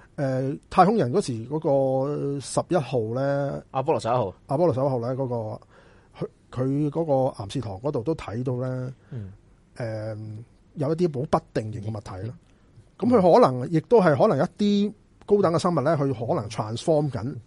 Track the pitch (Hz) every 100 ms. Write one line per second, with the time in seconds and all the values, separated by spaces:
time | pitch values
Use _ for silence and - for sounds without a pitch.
0 | - - 135 131 135 165 - - 170 226
1 | 123 165 - 113 123 156 156 139 135 131
2 | 139 147 143 139 - - - 175 123 131
3 | 110 123 139 139 139 147 - 135 139 127
4 | 113 123 98 - - 139 175 123 139 127
5 | 117 131 131 120 113 110 - - - -
6 | _ - - - _ 127 135 139 151 151
7 | 165 135 131 - 98 143 110 95 135 135
8 | 117 160 - 113 127 123 127 127 127 131
9 | _ 127 95 98 _ _ _ - 117 110
10 | 110 107 107 107 120 _ _ - 147 160
11 | 175 143 156 170 - - 110 113 104 107
12 | - 92 110 170 _ _ _ - _ -
13 | 240 240 180 240 180 127 127 160 - 226
14 | 180 135 214 139 175 - 208 202 208 -
15 | _ _ - 202 180 170 185 160 131 147
16 | 139 113 117 165 113 - 107 131 - 151
17 | 151 117 120 127